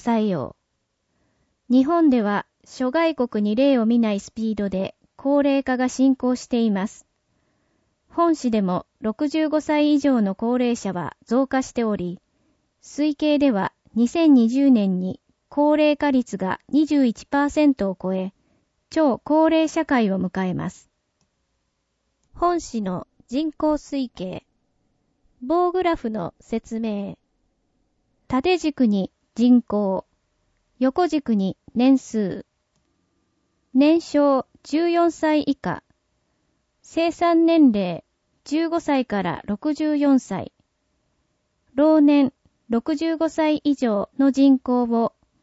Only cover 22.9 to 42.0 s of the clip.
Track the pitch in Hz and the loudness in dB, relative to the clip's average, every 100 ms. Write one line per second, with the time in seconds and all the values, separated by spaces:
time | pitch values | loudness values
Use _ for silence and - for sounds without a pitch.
22.9 | 180 - _ - 254 311 - 302 302 - | -8 -10 _ -10 -6 -6 -2 -2 -2 -4
23.9 | 285 247 - 185 - - _ _ _ _ | -8 -8 -8 -12 -12 -16 _ _ _ _
24.9 | _ _ _ _ _ 247 339 359 359 349 | _ _ _ _ _ -2 0 0 0 -2
25.9 | 330 233 214 170 - _ 226 - 220 226 | -2 -6 -8 -8 -12 _ -10 -8 -8 -6
26.9 | 202 196 180 _ _ _ _ _ _ _ | -6 -10 -14 _ _ _ _ _ _ _
27.9 | _ _ _ - 254 349 359 311 - 240 | _ _ _ -6 -2 0 0 0 0 0
28.9 | 202 - _ _ - 247 247 - 208 202 | 0 -4 _ _ 0 4 4 2 -4 -4
29.9 | 190 - _ _ _ _ _ _ - 262 | -4 -8 _ _ _ _ _ _ -4 -2
30.9 | 311 349 311 262 214 190 - _ 220 254 | 0 0 -2 -2 -2 -2 -6 _ 0 2
31.9 | 269 - 220 196 170 - _ _ _ _ | 2 0 -4 -4 -6 -14 _ _ _ _
32.9 | _ _ _ _ _ _ _ _ 254 294 | _ _ _ _ _ _ _ _ 2 4
33.9 | 330 - 294 285 262 - _ - 302 339 | 2 0 0 2 2 -2 _ -6 -2 0
34.9 | 339 339 - 311 302 285 277 180 - - | 0 0 0 0 0 0 -4 -6 -8 -12
35.9 | _ _ _ _ _ _ _ _ _ _ | _ _ _ _ _ _ _ _ _ _
36.9 | - 330 320 339 330 330 330 277 208 180 | -4 -2 0 2 4 4 6 4 4 -2
37.9 | 160 - _ _ _ - 302 330 330 - | -6 -12 _ _ _ -6 -4 -2 -4 -2
38.9 | 277 247 202 180 - - 208 - 294 302 | -2 -2 -4 -4 -6 -8 -6 -4 -4 -2
39.9 | 294 285 269 - 180 - _ _ _ _ | 0 2 2 0 -8 -10 _ _ _ _
40.9 | _ _ _ _ _ _ _ _ 247 311 | _ _ _ _ _ _ _ _ 0 2
41.9 | 311 | 4